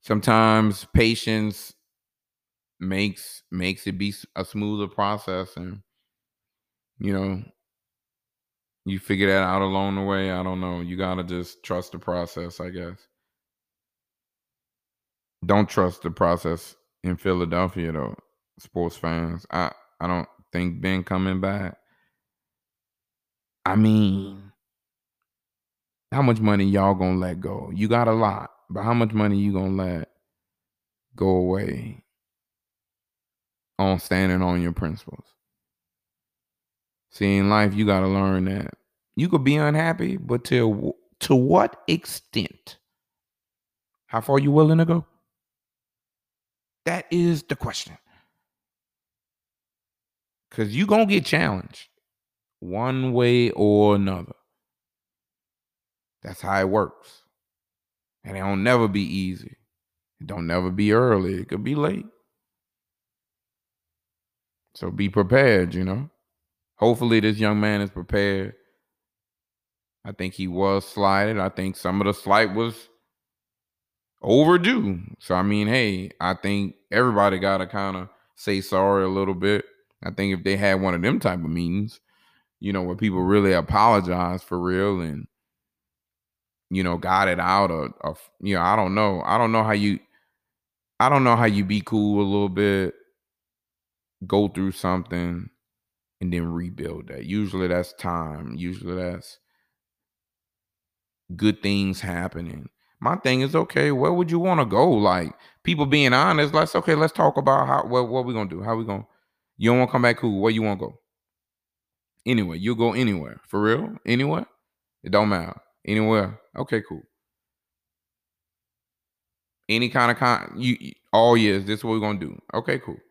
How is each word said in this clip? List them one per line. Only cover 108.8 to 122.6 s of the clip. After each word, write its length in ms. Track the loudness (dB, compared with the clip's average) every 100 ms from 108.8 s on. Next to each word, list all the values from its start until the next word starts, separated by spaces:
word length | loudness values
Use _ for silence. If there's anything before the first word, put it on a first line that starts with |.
gonna, 220 | -4 -8 -10 _ _ _ _ 0
you 120 | 4
don't 100 | 4
wanna 100 | 4
come 120 | 2
back? 160 | 2 2
Cool. 220 | -2 0
Where 120 | 0
you 100 | 0
wanna 160 | -2 -4
go? 220 | -8 -12 _ _ _ _ _ _ _ _ _ _ _ _
Anywhere. 320 | -2 0 0 -4
You'll 200 | -4 0
go 160 | 0
anywhere. 480 | 2 0 -2 -6 -16 _
For 120 | -2
real? 360 | 0 0 -2 -10 -4
Anywhere? 400 | -2 0 -4 -8 _ _ _ _ _
It 80 | -2
don't 180 | 2 2
matter. 320 | 0 -4 -14 _ _
Anywhere. 540 | -4 0 2 0 0 -8 _ -12
Okay, 240 | -6 -6
cool. 200 | -6 -16 -18 _ _ _ _ _ _ _ _ _ _ _ _ _ _ _ _ _ _ _ _ _ _ _ _ _ -2
Any 200 | 0 0
kind 240 | 2 2
of 60 | 2
con-, 360 | 2 0 -4 -6
you, 200 | -4 -4
you, 140 | -6 -18 _
oh, 220 | 4 6
yes, 300 | 6 4 2
this 160 | -2 -6
is 40 |
what 80 | -4
we're 80 | -2
gonna 200 | -2 -4
do. 200 | -8 -12 _
Okay, 240 | -8